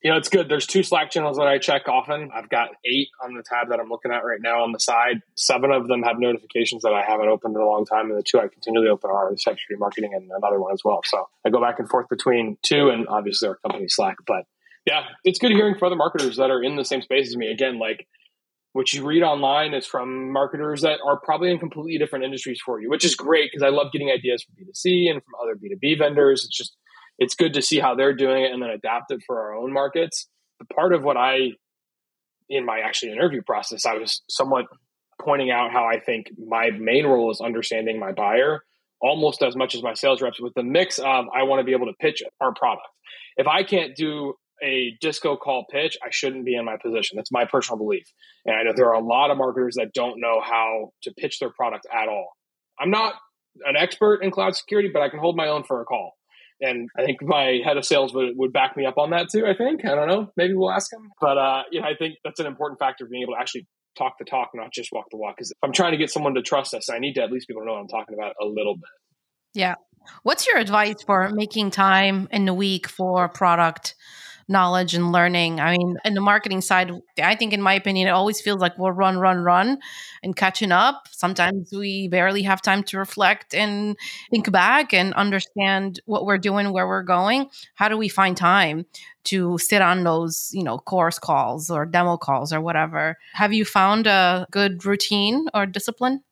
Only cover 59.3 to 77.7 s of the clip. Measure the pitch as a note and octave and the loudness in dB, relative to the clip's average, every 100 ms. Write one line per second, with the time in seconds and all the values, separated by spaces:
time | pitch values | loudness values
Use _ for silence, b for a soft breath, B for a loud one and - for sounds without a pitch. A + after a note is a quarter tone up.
59.3 | G#3 A3 G3 A#3+ D#4 - C#3+ D3+ G3 G#3 | 0 0 0 0 -2 -2 0 2 0 -2
60.3 | - F3+ F#3+ F#3 F#3+ - A3+ G#3+ _ D3 | -2 0 2 0 0 -4 -12 -20 _ 0
61.3 | C#3 C3+ C3+ - E3 D3+ D3+ D#3+ D#3 D#3 | 2 2 0 -4 -6 -4 -4 -6 -8 -12
62.3 | D3 D3+ C3+ D3 C3+ C3+ C3 A#2+ B2 B2 | -6 -8 -6 -8 -2 -4 -4 -12 -8 -8
63.3 | A#2 B2 B2+ F#2+ _ _ - C3 - - | -6 -6 -8 -14 _ _ -6 -6 -6 -6
64.3 | C3 B2 A#2+ A2+ - A2+ A2+ - A2 G#2 | -6 -6 -8 -12 -12 -10 -10 -10 -10 -10
65.3 | - A#2+ - C#3+ B2+ F3 D#3 D#3 - D3 | -10 -16 -6 -4 0 0 2 -2 -2 -2
66.3 | C3 A#2+ D3 C3+ A2+ - A#2 C3+ C3 A2+ | -2 -2 -2 -2 -10 -8 -8 -6 -4 -4
67.3 | B2+ - A2 A2 A2 G2+ A2+ G#2+ G#2+ G#2 | -4 -10 -12 -8 -10 -8 -10 -8 -10 -10
68.3 | F#2 G#2 G#2+ G#2 F#2+ E2 _ _ _ _ | -6 -6 -4 -4 -4 -10 _ _ _ _
69.3 | _ _ G#3 F#3 F3+ _ _ B B - | _ _ -4 -4 -4 _ _ B B -2
70.3 | D#4 - G4 G#3+ G#3 G#3 G#3 - G3 F#3+ | 0 2 2 4 2 2 -2 0 2 2
71.3 | G#3 G#3 A3 G3+ F#3 G3 F#3+ G3 G3 F#3+ | -2 -4 -2 -2 2 4 6 4 2 -2
72.3 | G#3+ G3 F3+ G3 F#3 - - F#3 F3+ F3 | 0 2 2 0 -2 -6 -6 -2 0 0
73.3 | - F#3 E3+ E3+ D#3+ - - B B B | 0 2 4 2 0 -12 -12 B B B
74.3 | B B G3 F3+ F3+ F#3 E3+ F3 F3 F3 | B B 4 4 2 0 0 2 4 4
75.3 | F3 E3+ E3 D3+ F3+ F3 F3 G#3+ G3+ G3+ | 2 0 0 0 2 0 -2 -2 0 2
76.3 | G#3 G#3+ F#3+ F#3 F#3 F3+ F3 - - E3 | 2 0 -4 0 2 0 -6 -10 -2 0
77.3 | G#3+ A3+ G#3+ G3 | 2 0 0 2